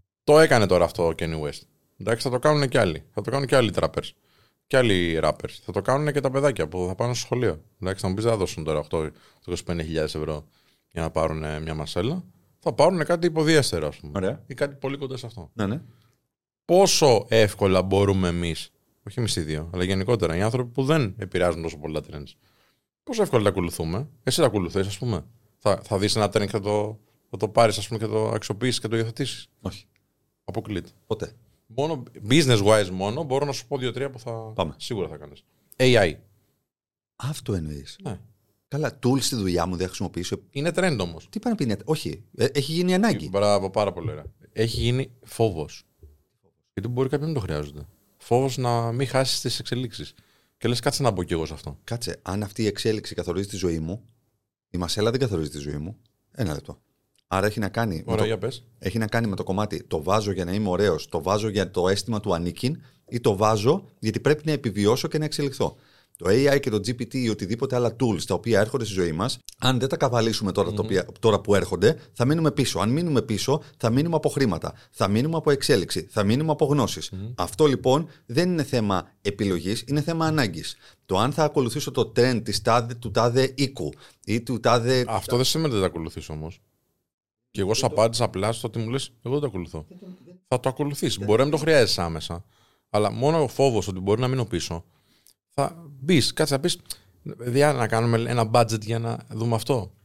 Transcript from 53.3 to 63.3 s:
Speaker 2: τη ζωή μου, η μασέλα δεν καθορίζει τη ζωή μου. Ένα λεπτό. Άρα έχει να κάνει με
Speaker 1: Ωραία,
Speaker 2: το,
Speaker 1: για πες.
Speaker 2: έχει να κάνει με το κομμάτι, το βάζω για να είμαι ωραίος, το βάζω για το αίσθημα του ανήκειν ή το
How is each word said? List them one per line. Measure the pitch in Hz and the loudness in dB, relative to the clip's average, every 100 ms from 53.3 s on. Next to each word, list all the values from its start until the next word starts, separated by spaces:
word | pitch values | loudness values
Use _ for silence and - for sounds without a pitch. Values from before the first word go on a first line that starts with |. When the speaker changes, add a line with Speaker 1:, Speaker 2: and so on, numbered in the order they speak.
| 87 101 | -4 -4
Speaker 2:
τη | 101 | -2
ζωή | 90 82 | -2 -2
μου, | 80 104 - _ _ _ _ _ _ | -4 -8 -10 _ _ _ _ _ _
η | 90 | -6
μασέλα | 90 - 110 | -4 0 0
δεν | 127 | 2
καθορίζει | 127 90 76 | 0 -2 -4
τη | 73 | -6
ζωή | 71 73 | -8 -8
μου. | 82 110 _ _ _ | -8 -12 _ _ _
Ένα | - 98 | -6 -4
λεπτό. | 71 - - _ _ _ _ - | -4 -10 -18 _ _ _ _ -4
Άρα | 95 107 | 0 0
έχει | 110 | 0
να | 98 | -4
κάνει | - 113 80 | -2 -2 -4
με | 113 | -4
Speaker 1:
Ωραία, | 110 | 0
Speaker 2:
το, | |
Speaker 1:
για | 107 110 | 0 -2
πες. | 113 - - _ | -4 -8 -18 _
Speaker 2:
έχει | - 113 | -4 -2
να | 110 | 0
κάνει | 117 113 | 0 0
με | 92 | -4
το | |
κομμάτι, | 95 95 104 87 | -4 -2 -2 -4
το | - 80 | -4 -4
βάζω | 76 107 101 | 2 0 2
για | 92 | -2
να | 87 | -2
είμαι | 98 104 | -2 0
ωραίος, | 90 101 78 - | 2 2 2 -2
το | 101 | -4
βάζω | 90 104 107 | 0 0 0
για | 101 92 | -2 -2
το | 92 92 | 0 0
αίσθημα | 98 - 110 | 0 -2 -4
του | 104 | -2
ανήκειν | 85 87 - 127 160 - _ - | -2 -2 -2 -4 -4 -12 _ -10
ή | 120 | -2
το | 120 | 0